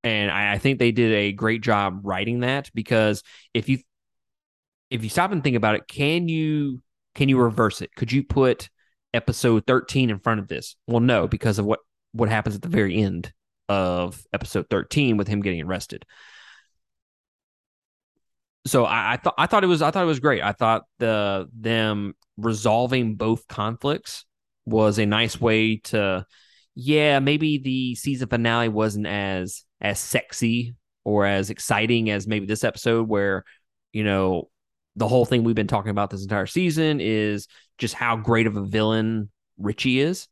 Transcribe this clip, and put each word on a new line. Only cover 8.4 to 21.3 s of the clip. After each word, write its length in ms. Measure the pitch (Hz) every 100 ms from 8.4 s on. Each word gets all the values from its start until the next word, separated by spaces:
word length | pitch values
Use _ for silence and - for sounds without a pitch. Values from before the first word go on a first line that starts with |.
| 131 - - _ _ _ _
episode 540 | 117 - - 123 113 -
thirteen 420 | 127 - 139 123
in 100 | 101
front 200 | - 107
of 80 | 95
this? 300 | 69 - - -
Well, 120 | 117
no, 280 | 120 113 82
because 320 | 101 117 104
of 60 | 104
what, 160 | 110 _ _ _
what 160 | 110 110
happens 260 | 110 107 104
at 80 |
the 60 | 175
very 260 | 165 101 92
end 360 | 101 87 - _ _ _ -
of 580 | 98 92 90 87 - -
episode 340 | 90 - 95 82
thirteen 500 | 98 - 143 135 107
with 100 | 101
him 140 | 104
getting 200 | 98 85
arrested. 440 | 80 92 - - - - - - - - _ _ _ _ _ _ _ _ _ _ _ _ _ _ _ _ _ _ _ _ -
So 180 | 135 117
I, 280 | 113 101
I 40 | 123
thought, 180 | - -
I 100 | 160
thought 160 | 214
it 40 | 185
was, 140 | 165
I 80 | 156
thought 140 | 190
it 40 | 175
was 120 | 139
great. 240 | 147 127
I 80 | 104
thought 320 | 101 113 113 - _
the, 500 | 117 110 101